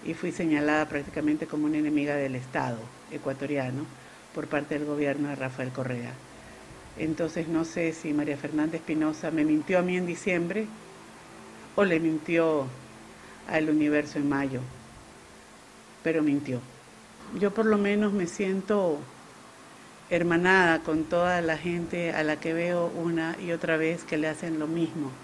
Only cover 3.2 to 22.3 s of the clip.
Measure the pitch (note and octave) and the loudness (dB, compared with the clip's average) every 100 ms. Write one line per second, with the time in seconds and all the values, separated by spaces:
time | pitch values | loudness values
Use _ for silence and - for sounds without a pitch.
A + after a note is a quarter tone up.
3.2 | C#3 C3+ C#3+ C#3+ B2+ B2+ D#3+ - - - | -6 -4 -2 -2 -2 -4 -6 -12 -20 -20
4.2 | - - - D3 C#3+ D3 D3 D3 C#3+ C#3 | -12 -10 -4 -4 -2 -4 -2 0 0 0
5.2 | D3 C3+ C3 B2+ C3 B2+ B2+ A#2+ A#2+ C3 | -2 -2 -6 -4 -6 -4 -4 -4 -8 -12
6.2 | - - - - - - - - D#3+ D#3+ | -16 -20 -18 -18 -18 -18 -18 -6 -4 -2
7.2 | E3 E3+ D#3+ D#3+ E3 - E3 D#3+ D#3+ D3 | -2 -2 -2 0 0 0 -2 -2 -2 0
8.2 | D3 C#3 D3 D3+ D#3 E3 E3 D#3 D#3 D3+ | 0 -4 -2 0 0 -2 -2 0 0 0
9.2 | D#3+ D#3+ D#3 D3+ D3+ F3+ F3+ F3+ F3 E3+ | -2 2 4 2 4 2 4 0 0 -2
10.2 | G3+ F3 E3+ G3+ G#3+ - - - - - | 0 0 0 -2 -4 -8 -18 -18 -20 -20
11.2 | - - - - - - G3 E3 D#3+ D#3 | -20 -20 -18 -18 -4 2 4 4 2 0
12.2 | E3 E3 E3 D3+ C3 B2+ - - - - | 2 4 4 2 0 -6 -16 -18 -20 -20
13.2 | - - - D#3+ D#3 D3+ D3 D3+ D3 D3+ | -20 -16 -2 0 4 4 4 4 2 -2
14.2 | C#3+ C#3 C#3 B2+ B2+ - - - - - | 0 2 0 -4 -8 -12 -20 -20 -20 -20
15.2 | - - - - - - - - E3 D#3+ | -20 -20 -20 -20 -20 -20 -20 -4 0 2
16.2 | D3+ C#3+ C3 B2 - - - - - - | 2 2 0 -6 -6 -18 -20 -20 -20 -20
17.2 | - G3 G3+ G3+ A3 G#3 G3+ G#3 G#3 G3+ | -10 0 0 4 4 4 4 4 4 2
18.2 | F3 - F#3+ F#3+ F#3 G#3 F3+ D3 C3 - | 0 -2 0 0 0 2 2 0 -6 -16
19.2 | - - - - - - - - - F3 | -20 -20 -20 -20 -20 -20 -20 -20 -2 2
20.2 | F3 E3+ F3+ F#3+ F3 D#3+ E3 D#3 D#3 F3 | 4 6 8 8 8 4 2 0 2 2
21.2 | F3 F3+ E3 D#3 F3 F3 E3+ F3 E3+ D#3+ | 4 2 2 0 -2 -2 -2 -2 -2 0
22.2 | D#3 | 0